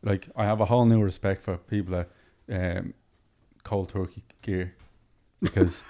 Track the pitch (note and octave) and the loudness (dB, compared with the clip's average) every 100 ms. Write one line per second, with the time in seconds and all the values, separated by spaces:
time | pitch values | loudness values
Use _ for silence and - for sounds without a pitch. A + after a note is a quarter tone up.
0 | G#2 G2 - - G#2 G#2+ G#2 A#2+ A#2 A2+ | -2 -2 -2 -2 0 2 4 6 6 6
1 | G2+ - G2 F#2+ - F2 - G#2 F2+ F2+ | 4 0 -2 -2 -4 -6 -4 -4 -2 -4
2 | E2+ _ _ _ - F#2+ F2+ F#2 - - | -6 _ _ _ -8 -4 -2 -4 -6 -12
3 | _ _ _ _ _ _ - G2+ F2+ G2+ | _ _ _ _ _ _ -6 -4 -4 -4
4 | F#2 - - _ - F#2 F#2 - - _ | -6 -8 -20 _ -4 -4 -4 -10 -20 _
5 | _ _ _ - - G2+ F2+ - - | _ _ _ -6 -2 2 0 0 -4